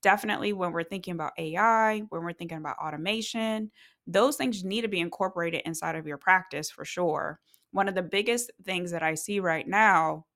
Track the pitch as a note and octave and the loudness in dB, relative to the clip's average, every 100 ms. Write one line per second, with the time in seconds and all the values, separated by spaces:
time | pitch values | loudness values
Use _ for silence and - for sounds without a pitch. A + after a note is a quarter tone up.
0 | G3+ G#3 A3 G3+ G#3 G3 F3+ E3 E3 F#3+ | 4 4 2 -2 -2 0 -2 -2 -4 -8
1 | F3+ F3 D3+ - D#3+ E3+ A3 A3+ A3 G#3+ | -6 -6 -6 -6 -6 2 4 6 4 0
2 | G#3+ E3 E3+ E3+ E3+ E3 D3+ - D#3 D3+ | -4 -6 -6 -8 -8 -8 -8 -6 -6 -4
3 | E3+ A3 G#3+ A3+ A3 A3 G#3+ _ - _ | -4 -4 -4 -4 -2 -2 -6 _ -20 _
4 | - F3+ B3 C#4+ C4 G#3 F#3 G#3 A3+ F#3+ | 0 4 4 2 -2 -2 -4 -2 -2 -2
5 | E3+ - F#3+ F3+ E3+ E3 - D#3+ E3 D#3+ | -2 -2 -4 -2 -2 -4 -6 -6 -4 -6
6 | D#3 C#3+ - F#3 F3+ C#3+ D3+ - D#3 - | -8 -4 4 4 4 -6 -6 -10 -10 0
7 | F3 D3 D3+ D#3 _ _ _ F#3 F#3+ F#3+ | 0 2 -4 -8 _ _ _ -2 0 0
8 | F3 G3 A3+ A#3+ A#3+ - - F#3 F3 E3+ | 0 0 2 0 -2 -10 -6 -4 -2 -2
9 | D#3+ D#3 - G3+ F3+ D#3+ - G3 A3 F3+ | -2 -2 -2 0 2 0 0 4 6 6
10 | D#3+ D#3 - | 4 -2 -8